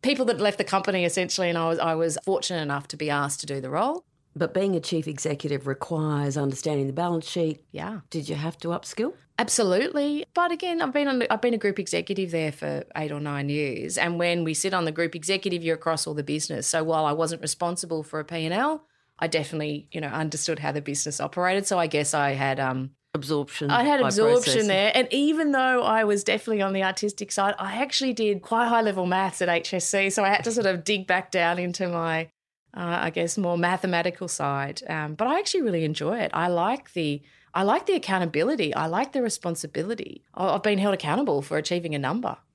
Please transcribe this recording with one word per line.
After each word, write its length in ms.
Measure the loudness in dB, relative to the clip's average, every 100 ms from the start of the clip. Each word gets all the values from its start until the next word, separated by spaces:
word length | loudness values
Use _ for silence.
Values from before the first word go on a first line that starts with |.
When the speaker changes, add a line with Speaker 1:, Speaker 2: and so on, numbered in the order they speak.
Speaker 1:
people 220 | 0 2 2
that 140 | 2
left 180 | 2 0
the 60 |
company 400 | 0 2 2 2
essentially, 460 | 2 2 -2 0 0
and 80 | 2
I 100 | 2
was, 120 | 2
I 160 | 2 2
was 220 | 0 -2
fortunate 380 | -2 -2 0 -4
enough 260 | -2 -4 -6
to 60 | -6
be 120 | -2
asked 320 | 0 0 -4
to 40 | -6
do 140 | -6
the 100 | -4
role. 360 | 0 0 -2 _ _ _ -4
Speaker 2:
But 160 | -2
being 220 | 0 2 0
a 60 |
chief 260 | 0 -2 -2
executive 580 | -4 -4 -4 -2 -4 -4
requires 720 | -6 -4 -2 0 0 0 0
understanding 520 | -2 -2 -2 0 -2
the 60 |
balance 320 | -2 -2 -2 -2
sheet. 380 | -2 -2 -2 _
Speaker 1:
Yeah. 300 | -10 -8 -10 -8
Speaker 2:
Did 180 | -8 -4
you 80 | -4
have 220 | -4 -6
to 100 | -6
upskill? 460 | -6 -6 -4 -4 -4 _ -6
Speaker 1:
Absolutely. 880 | -2 2 4 4 2 0 0 -2 -4
But 180 | 0 0
again, 300 | 0 -2 -2
I've 100 | 0
been 160 | 0 2
on, 160 | 2 0
I've 120 | 2
been 120 | 2
a 40 | 2
group 220 | 0 -2
executive 520 | -2 -2 -2 -4 -2
there 200 | -2 -2
for 320 | -4 -6 -6 -6 -6
eight 160 | -6
or 80 | -4
nine 260 | -4 -4 -2
years. 500 | -2 -2 -4 -6 -2
And 220 | 0 0
when 240 | 0 2
we 100 | 0
sit 200 | 0 0
on 100 | 0
the 80 | -2
group 240 | 0 -2 -2
executive, 480 | -2 -2 0 -2
you're 120 | -2 -2
across 300 | 0 -2 -2
all 80 |
the 100 | -4
business. 440 | -4 -4 -4 -4 -2
So 160 | 0
while 220 | 2 2 2
I 80 |
wasn't 300 | 0 -2 -2
responsible 600 | -6 -4 -2 -4 -4 -6
for 160 | -6 -8
a 60 | -6
P 180 | -4
and 100 | -2
L, 320 | 0 0 -2 _ _ _ _
I 100 | -2
definitely, 600 | -2 -2 -4 -4 -6 -8
you 80 | -8
know, 80 | -6
understood 500 | -4 -4 -2 -4 -2
how 140 | -2
the 80 | -4
business 400 | -4 -4 -4 -4
operated. 440 | -4 0 2 2 0
So 140 | 0
I 80 | 2
guess 260 | 2 0
I 180 | 2 2
had, 280 | 2 0 0
um, 320 | 0 -2 -4 _ _
Speaker 2:
Absorption 580 | -8 -2 -2 -2 -4 0
Speaker 1:
I 120 | 2
had 180 | 4 4
Speaker 2:
by 60 | 4
Speaker 1:
absorption 460 | 4 6 6 4 2
Speaker 2:
process. 120 | 4
Speaker 1:
there. 240 | 4 4
And 140 | 4 2
even 420 | 4 2 2 2
though 300 | 2 4 4
I 200 | 4 4
was 220 | 4 2 2
definitely 360 | 0 0 0
on 120 | 2
the 100 | 2
artistic 480 | 0 0 -4 -4 -6
side, 240 | 0 0 0
I 200 | -4 -2
actually 340 | -2 0 0
did 300 | 0 0 0
quite 260 | 0 2 4
high 140 | 4
level 240 | 4 2 2
maths 360 | 2 0 0
at 60 | 2
H 260 | 2 0
S 140 | -2 0
C. 220 | 2 2
So 160 | 2 4
I 20 |
had 160 | 4
to 80 | 2
sort 140 | 2 2
of 180 | 2
dig 240 | 0 -2 2
back 240 | 0 2
down 260 | 2 2 2
into 300 | -2 -2 -2
my, 360 | 0 0 -2 -4 _ _ _ _ -8
uh, 240 | -2 0
I 80 | -2
guess, 260 | 0 -2 0
more 200 | 0 2
mathematical 720 | 2 2 0 2 0 -2 -6
side. 540 | -2 -2 0 -2 -6 -6
Um, 260 | -4 -4 -2
but 140 | 0
I 100 | 0
actually 220 | 0 0
really 240 | 2 2 0
enjoy 340 | 0 -2 0
it. 120 | 0
I 140 | 0 2
like 420 | 2 2 -2 -6
the, 300 | -4 -2 -2 -8 -20 _
I 100 | 0
like 220 | 2 2 2
the 80 |
accountability. 840 | 0 2 0 2 2 2 2 0 0
I 120 | 0
like 260 | 0 -2
the 80 | 0
responsibility. 1040 | -2 -2 -4 -6 -6 -4 -4 -4 -8 -14 _
I, 160 | -4 0
I've 140 | 2
been 160 | 2 2
held 140 | 2
accountable 480 | 0 0 0 2 0
for 140 | 0 -2
achieving 380 | 0 -2 -2 -2
a 40 |
number 360 | -2 -2 -4 -6 _